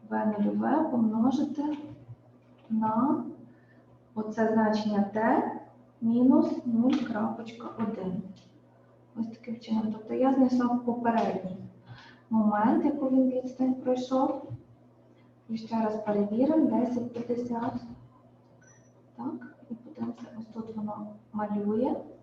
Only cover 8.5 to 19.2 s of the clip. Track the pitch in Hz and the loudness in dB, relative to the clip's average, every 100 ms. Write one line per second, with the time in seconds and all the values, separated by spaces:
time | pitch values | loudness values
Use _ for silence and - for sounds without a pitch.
8.5 | - - _ - - _ 226 220 - - | -20 -20 _ -20 -20 _ -8 -6 -8 -12
9.5 | 226 - 220 214 - - 233 262 262 247 | -12 -4 -2 -2 -6 -6 2 2 4 4
10.5 | 247 247 247 240 220 233 220 190 185 - | 4 2 0 0 0 0 2 0 -2 -6
11.5 | - - - - - - - - 220 214 | -10 -12 -16 -20 -20 -20 -20 -2 2 4
12.5 | 208 233 349 302 285 262 262 254 254 254 | 4 4 4 2 0 2 4 4 0 -6
13.5 | - 262 254 254 254 247 262 294 - - | -2 0 0 0 -2 0 0 2 -2 -8
14.5 | - - - - - - - - _ - | -14 -16 -20 -20 -20 -20 -20 -20 _ -10
15.5 | 226 - 226 220 214 - 208 202 226 285 | -10 -4 -2 0 -2 -2 0 0 2 4
16.5 | 320 240 226 247 240 233 233 233 240 247 | 4 4 2 0 -2 -4 -8 -4 -4 -4
17.5 | 233 254 247 - - - - - _ _ | -4 -4 -6 -12 -18 -20 -20 -20 _ _
18.5 | - - - - _ _ - | -20 -20 -20 -20 _ _ -8